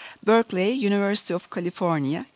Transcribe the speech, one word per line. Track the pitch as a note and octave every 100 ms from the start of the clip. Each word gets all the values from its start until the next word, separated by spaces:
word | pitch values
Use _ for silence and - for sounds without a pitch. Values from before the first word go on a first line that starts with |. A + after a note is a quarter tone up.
| - - G#3
Berkeley, | A3+ - F#3 G3 C4 G3+
University | G3+ G3+ G#3 -
of | F3+ - F#3+
California | F3 - F3 D#3 C3+ D#3+ -